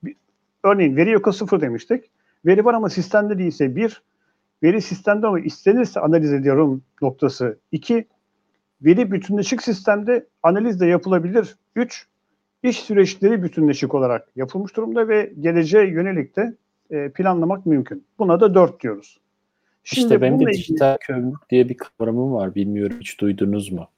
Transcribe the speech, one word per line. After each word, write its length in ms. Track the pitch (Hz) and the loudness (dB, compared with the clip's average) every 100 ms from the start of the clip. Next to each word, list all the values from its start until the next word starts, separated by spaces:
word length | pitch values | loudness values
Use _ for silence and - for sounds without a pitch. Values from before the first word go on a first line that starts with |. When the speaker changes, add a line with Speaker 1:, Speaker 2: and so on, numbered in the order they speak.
Speaker 1:
Bir, 120 | - - _ _ _ _ | -16 -18 _ _ _ _
örneğin 320 | 196 202 165 131 | 0 2 2 2
veri 160 | 185 | 2
yoksa 220 | 220 208 | 2 0
sıfır 280 | 196 202 190 | -4 -2 -2
demiştik. 420 | 135 117 - 262 _ _ _ _ 160 | -2 -6 -4 -6 _ _ _ _ 2
Veri 200 | 196 220 | 4 4
var 80 | |
ama 160 | 233 208 | 0 -2
sistemde 480 | - 175 214 208 202 | -4 -2 0 0 -2
değilse 380 | 180 147 139 131 | -4 -2 -4 -2
bir, 260 | 220 - _ _ _ _ _ _ | -4 -6 _ _ _ _ _ _
veri 180 | 156 214 | 2 2
sistemde 460 | - 185 - 208 220 | -2 -6 0 0 0
ama 120 | 185 | -2
istenirse 600 | 156 - - 233 240 - | -4 -2 2 2 0 -2
analiz 340 | 147 165 151 | 2 2 2
ediyorum 480 | 143 135 135 156 131 _ _ | 0 2 2 2 0 _ _
noktası 560 | 139 131 139 - 123 107 _ | -4 -2 -4 -2 -6 -6 _
iki. 340 | - - 233 220 _ _ _ _ _ _ _ | -10 -2 -2 -2 _ _ _ _ _ _ _
Veri 300 | 139 185 247 | 4 4 2
bütünleşik 500 | 190 - 208 190 240 | -2 -4 -4 -2 -4
sistemde 640 | - 190 190 208 208 247 - _ | -4 -4 0 0 0 -2 -2 _
analiz 380 | 165 190 233 190 | 0 2 0 0
de 40 | 175 | 2
yapılabilir. 680 | 175 185 185 170 220 196 - _ - | 2 2 -2 0 -2 -2 -10 _ -6
Üç, 320 | 240 - - _ _ _ _ _ | -6 -6 -20 _ _ _ _ _
iş 160 | 247 226 | -4 -4
süreçleri 640 | - 202 185 - 196 226 | -2 2 2 2 2 2
bütünleşik 520 | 175 165 151 135 131 143 | -2 0 0 2 -2 0
olarak 320 | 127 117 - - | 0 -2 -6 -10
yapılmış 400 | 131 190 202 - | -8 -6 -8 -6
durumda 320 | 220 226 226 | -4 -2 0
ve 260 | 214 208 151 | 0 0 -4
geleceğe 480 | 156 170 160 202 196 | 0 0 2 4 4
yönelik 480 | 165 190 180 131 - | 0 -2 -4 -6 -6
de, 180 | 226 - _ _ _ | -6 -8 _ _ _
e, 200 | 151 143 | -8 -8
planlamak 560 | 135 185 180 165 196 185 | -2 -2 0 -2 -4 0
mümkün. 380 | 147 123 - _ _ | 0 -2 -10 _ _
Buna 200 | 202 170 | 0 4
da 160 | 214 190 | 6 6
dört 280 | 170 - | 4 2
diyoruz. 360 | 120 104 - _ _ _ _ _ _ _ | -8 -8 -14 _ _ _ _ _ _ _
Şimdi 220 | - - 240 | -8 -2 2
Speaker 2:
İşte 160 | - | 2
benim 120 | - | 2
de 40 | 254 | 2
Speaker 1:
bununla 140 | 254 | 0
ilgili 120 | 196 | 0
Speaker 2:
dijital 340 | 175 156 139 135 | -4 0 0 0
körlük 520 | - 127 123 147 _ | -4 -6 -6 -8 _
diye 200 | 127 123 | 2 2
bir 80 | 123 | -2
kavramım 560 | - _ 113 117 131 | -14 _ -4 -2 -2
var. 220 | 120 95 95 | -2 -4 -4
Bilmiyorum 420 | 101 104 101 - | -4 -2 -4 -6
hiç 200 | - - | -14 -4
duydunuz 520 | 104 98 98 202 95 | -4 0 -2 -2 -6
mu? 160 | 92 85 | -10 -12